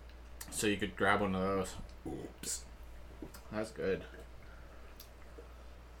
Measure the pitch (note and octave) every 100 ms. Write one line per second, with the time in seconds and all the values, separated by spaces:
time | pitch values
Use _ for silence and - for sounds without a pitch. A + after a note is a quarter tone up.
0 | - - - - - - A2 G2+ G2+ -
1 | G2 G#2 G2+ F#2 F#2+ G2 F#2 - - -
2 | - - - - - - - - - -
3 | - - - - - G#2+ A2+ - F#2+ F2
4 | - - - - - - - - - -
5 | - - - - - - - - - -